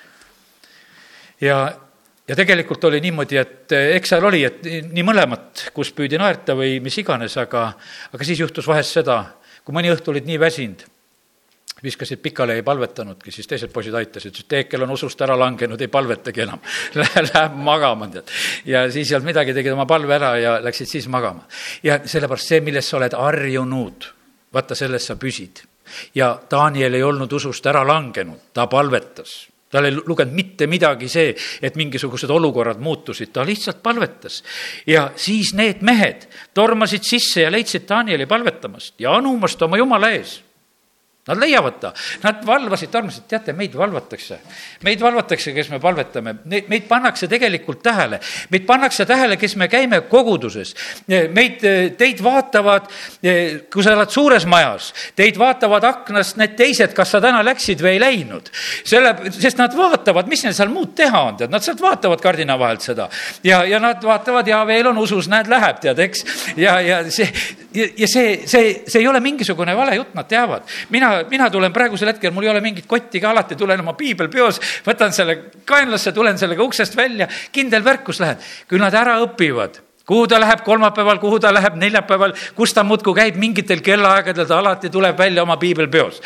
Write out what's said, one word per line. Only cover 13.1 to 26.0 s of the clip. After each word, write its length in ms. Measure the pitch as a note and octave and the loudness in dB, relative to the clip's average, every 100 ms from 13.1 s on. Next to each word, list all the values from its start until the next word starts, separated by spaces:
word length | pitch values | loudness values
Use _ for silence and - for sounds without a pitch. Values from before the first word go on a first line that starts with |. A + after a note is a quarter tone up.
| F#2+ G2+ | -16 -18
siis 160 | - G#2 | -18 -10
teised 240 | C3+ A#2 | -10 -8
poisid 220 | A#2+ A2 | -10 -6
aitasid, 380 | A#2 G#2+ G2+ G2+ | -6 -8 -12 -16
ütlesid, 140 | - - | -18 -4
et 60 | |
Teekel 320 | C#3+ - C3 B2+ | -4 -4 -4 -4
on 80 | C3+ | -6
usust 240 | C#3+ - | -8 -4
ära 140 | C3+ B2+ | -2 0
langenud, 420 | B2+ A#2 A#2+ A2+ | 0 -2 -6 -6
ei 120 | B2 | -4
palvetagi 540 | C#3 C3 A#2 - A2 A2 | -2 -2 -6 -6 -8 -8
enam. 160 | F2 - - - | -8 -12 -10 -8
<laughs> 80 | D3+ | -4
Läheb 600 | D3 F#3 D#3 D#3+ D#3 C#3 | 0 0 2 2 0 -2
magama, 480 | D3 D#3 C#3 A2 G#2 | 0 2 2 0 -6
tead. 200 | F2+ - - - - - | -14 -12 -8 -8 -8 -2
Ja 200 | C3 B2+ | 0 0
siis 200 | C3+ C3 | -2 -2
ei 80 | C#3 | -2
olnud 120 | B2+ | -2
midagi, 240 | C#3 C3+ | -2 -2
tegid 220 | C3+ C3 C3+ | -2 -4 -4
oma 100 | C3+ | 0
palve 300 | D#3+ C#3+ C#3+ | 0 2 0
ära 160 | C#3 A#2+ | 0 0
ja 160 | A#2 A2+ | 0 0
läksid 240 | A#2+ - B2+ | -4 -8 -10
siis 180 | D#3 A#2+ | -10 -6
magama. 320 | B2+ A2+ E2+ - - - - | -4 -4 -8 -16 -16 -14 -4
Ja 160 | D3+ C#3+ | -2 -2
sellepärast 500 | C#3+ D#3+ C#3+ - - | -2 -4 -4 -6 0
see, 80 | D#3+ | 0
milles 240 | D3+ C#3 - | 0 -4 -4
sa 80 | C#3+ | -2
oled 160 | B2 A#2 | -2 -2
harjunud, 880 | C#3 D#3 C#3 C3 B2+ C3 A2 - - _ _ _ _ C3 | -2 -2 -2 -4 -4 -6 -8 -12 -20 _ _ _ _ -6
vaata, 220 | - B2 | -6 -8
selles 320 | C3+ B2 - | -6 -6 -8
sa 80 | G#2+ | -10
püsid. 460 | C3 - F#2 - _ _ - - | -10 -10 -14 -20 _ _ -20 -20